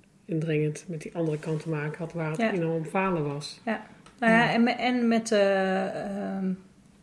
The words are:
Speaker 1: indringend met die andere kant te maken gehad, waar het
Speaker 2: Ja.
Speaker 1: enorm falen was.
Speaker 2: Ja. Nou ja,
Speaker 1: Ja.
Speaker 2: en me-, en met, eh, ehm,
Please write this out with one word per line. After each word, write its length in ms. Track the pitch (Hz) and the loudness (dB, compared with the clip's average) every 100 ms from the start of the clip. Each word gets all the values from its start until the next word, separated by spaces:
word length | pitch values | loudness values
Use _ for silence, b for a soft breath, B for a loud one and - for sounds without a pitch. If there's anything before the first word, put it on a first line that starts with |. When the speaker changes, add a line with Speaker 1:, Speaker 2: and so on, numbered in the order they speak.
| _ _ - | _ _ -6
Speaker 1:
indringend 600 | 160 160 151 151 147 - | -2 0 2 0 -2 -8
met 140 | 160 | -10
die 140 | - 175 | -8 -4
andere 240 | 160 151 | -2 -2
kant 220 | 160 156 | -2 -4
te 80 | 165 | -2
maken 240 | 151 151 151 | -4 -4 -6
gehad, 180 | 160 | -8
waar 180 | 165 156 | -4 -4
het 100 | 160 | 0
Speaker 2:
Ja. 120 | 226 | 0
Speaker 1:
enorm 320 | 185 165 165 156 | 0 0 -2 -2
falen 380 | 196 190 175 147 | 0 0 0 -2
was. 280 | 143 - - 233 | -4 -10 -10 -6
Speaker 2:
Ja. 160 | 214 - - - - | -6 -8 -20 -20 -2
Nou 120 | 226 | 4
ja, 100 | 226 | 6
Speaker 1:
Ja. 100 | 226 | 4
Speaker 2:
en 100 | 226 | 4
me-, 80 | 240 | 2
en 360 | - 247 247 233 | 2 0 2 2
met, 240 | 226 226 | 2 2
eh, 540 | 208 196 196 190 190 190 - 202 | 4 4 4 2 0 -2 -4 -6
ehm, 440 | 202 196 196 190 185 - - - - | -6 -6 -2 -2 -4 -8 -20 -20 -20